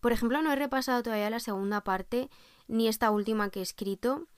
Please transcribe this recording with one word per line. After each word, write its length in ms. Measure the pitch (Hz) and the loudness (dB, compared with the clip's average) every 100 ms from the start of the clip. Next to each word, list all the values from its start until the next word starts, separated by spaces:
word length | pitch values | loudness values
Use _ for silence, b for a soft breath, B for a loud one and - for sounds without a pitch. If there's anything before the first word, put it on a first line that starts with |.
por 100 | 240 | 2
ejemplo, 300 | 233 233 269 | 2 2 2
no 100 | 320 | 2
he 40 | 277 | 2
repasado 460 | 285 262 262 247 | 0 0 0 0
todavía 280 | 233 220 208 | 0 -2 0
la 100 | 233 | -2
segunda 440 | 233 196 196 208 | -4 -4 -2 -2
parte 460 | 202 190 190 240 269 B B B B | 0 -2 0 -4 -4 B B B B
ni 200 | 226 226 | 2 2
esta 220 | 220 226 | 4 2
última 400 | 208 202 220 202 | 2 2 0 0
que 100 | 196 | -2
he 40 | |
escrito 640 | 185 - 196 190 240 285 330 | -8 -6 -4 -2 -2 -2 -6